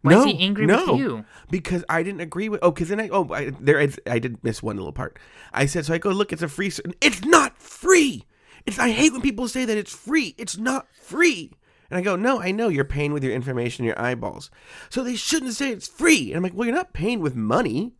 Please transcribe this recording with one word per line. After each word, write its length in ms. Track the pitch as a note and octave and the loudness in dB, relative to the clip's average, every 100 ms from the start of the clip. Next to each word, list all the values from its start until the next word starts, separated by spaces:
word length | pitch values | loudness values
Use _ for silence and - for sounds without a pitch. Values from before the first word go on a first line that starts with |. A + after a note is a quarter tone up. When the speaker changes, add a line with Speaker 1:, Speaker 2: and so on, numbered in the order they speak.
Speaker 1:
Why 100 | C#3 | 8
Speaker 2:
No, 60 | F#3 | 8
Speaker 1:
is 60 | C4+ | 8
he 140 | D#3+ | 4
angry 260 | F#3+ G3+ E3 | 0 2 4
Speaker 2:
no, 240 | A3+ F4+ | 4 4
Speaker 1:
with 60 | C4 | 0
you? 260 | B3+ A2+ A2 - - | 0 -6 -12 -20 -6
Speaker 2:
because 340 | F#3 - F3+ - | -6 -2 -4 -2
I 140 | E3 | -2
didn't 180 | E3+ F#3+ | -2 -6
agree 280 | E3 F3 G#3+ | -8 -6 -4
with, 100 | G#3 | 2
oh, 80 | F3 | 2
'cause 180 | E3 E3 | 2 -4
then 100 | G3+ | -2
I, 100 | A3 | 0
oh, 220 | G3 D3+ | -2 0
I, 160 | E2+ C#3 C3+ | -4 -6 0
there, 200 | C3+ D3 | 4 6
I, 100 | C#3+ - - | 4 0 -2
I 140 | A#2+ | -2
did 240 | B2 A2+ | -2 -4
miss 180 | A#2 G#2+ | -4 -4
one 160 | G#2 G#2 | -6 -6
little 160 | D#2+ | -8
part. 240 | D2 - - - - - | -8 -10 -10 -20 -20 -8
I 120 | - C#3 | 0 0
said, 200 | F3 D3 | 0 -2
so 80 | |
I 40 | E3 | -2
go, 140 | G#3 | 0
"Look, 200 | F#3+ G3+ | 0 -2
it's 120 | D#3 | -2
a 40 | E3 | -6
free 220 | - G3 | -4 -6
ser-," 140 | - - - | -6 -10 0
"It's 220 | C#4+ F#3 A#3 | 0 2 4
not 320 | E4+ C#4 _ | 4 4 _
free! 640 | - - - F#4 C#4+ A#2 - _ _ - - | -20 -6 4 6 6 -2 -14 _ _ -12 -8
It's, 120 | G3 | 0
I 120 | A#3+ | 0
hate 200 | A3 D4+ | 4 2
when 100 | B3+ | 4
people 260 | C4+ G#3 A#3+ | -2 -2 -4
say 180 | C4 B3 | -4 -2
that 120 | G#3+ | -2
it's 160 | G3+ | -4
free. 420 | - - D#4+ G#3 - | -14 -2 -2 -2 -8
It's 200 | G3+ - | -10 -4
not 300 | A#3 C4 - | -4 -4 -8
free." 580 | _ - C4 E4+ G3+ D#3 _ _ _ _ | _ -10 2 2 2 -10 _ _ _ _
And 80 | F3+ | -2
I 40 | |
go, 140 | F#3+ F3+ | 0 0
"No, 240 | A#3 B3+ | 0 0
I 100 | F3+ | -2
know 160 | G3+ A3+ | -2 0
you're 160 | C#3+ C#3 | 0 -2
paying 260 | C#3+ D3 | -2 -2
with 100 | D3 | -2
your 100 | C3 | -2
information, 520 | A#2 B2+ B2 A#2 - A#2 | -2 -4 -4 -4 -2 -4
your 140 | - | -2
eyeballs. 520 | A#2+ A#2+ G#2+ - - _ - - - | -4 -4 -8 -10 -18 _ -20 -20 -8
So 140 | B3 | -6
they 120 | B3 A#3 | -4 -6
shouldn't 380 | - E4 B3+ | -2 -2 -2
say 180 | G#3+ C#4 | -4 -6
it's 160 | A3 - | -6 -12
free." 400 | - E4 D4+ A#2+ | 0 4 4 2
And 60 | E3 | -4
I'm 60 | |
like, 100 | F#3 | -4
"Well, 120 | G3 A#3 | -2 -2
you're 80 | C#4+ | -2
not 180 | F4+ | -4
paying 260 | - F#3+ A#3 | -4 -4 -2
with 160 | D#3 B2 | -2 -2
money." 580 | G#2+ D3+ G#3 B2 A#3 | 0 0 0 -2 -6